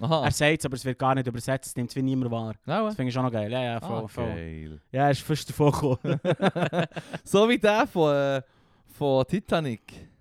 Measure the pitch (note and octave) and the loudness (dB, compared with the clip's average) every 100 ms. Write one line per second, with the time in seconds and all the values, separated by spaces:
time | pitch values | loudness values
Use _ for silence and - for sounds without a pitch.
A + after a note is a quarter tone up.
0 | A#2 D#3+ C3 - D3 D#3+ C#3+ C3 C3 B2 | 0 2 2 2 2 2 -2 -4 -6 0
1 | C3 C3+ B2 A#2 C3 C3 - - A#2+ C#3 | 2 2 0 -4 -4 -4 -4 -6 -6 -2
2 | C3 C3 B2 A2+ A2 G#2+ - F#3 G#3+ - | 0 0 0 -2 -6 -8 -4 -2 -2 -2
3 | B2+ B2 B2+ A2+ G#2 B2+ B2 A#2 - A2+ | -2 0 0 0 -2 -2 -4 -4 -6 -6
4 | G#2+ - A#2 E2 E2 D#2+ D#2 D#2 _ C3 | -6 -6 -6 -6 -8 -10 -12 -14 _ 0
5 | C#3+ C3+ - D3+ - - D3 - C#3+ B2+ | 2 2 -2 -4 -4 2 2 4 2 0
6 | C#3+ C#3+ F3+ D#3+ F#3+ - B3 F3 E3 - | -2 -2 0 0 0 0 -2 -2 -4 -6
7 | - - - G3 A3+ B3 G#3 G#3+ C#4 F3+ | -12 -14 0 4 4 4 4 4 2 2
8 | D3+ C#3+ C#3 C3+ - _ _ _ _ - | 4 4 2 -2 -6 _ _ _ _ -4
9 | C#3+ C3 C3 G3 - E3+ D3 A2 - - | 2 2 2 -2 0 0 0 -6 -10 -20
10 | - _ | -20 _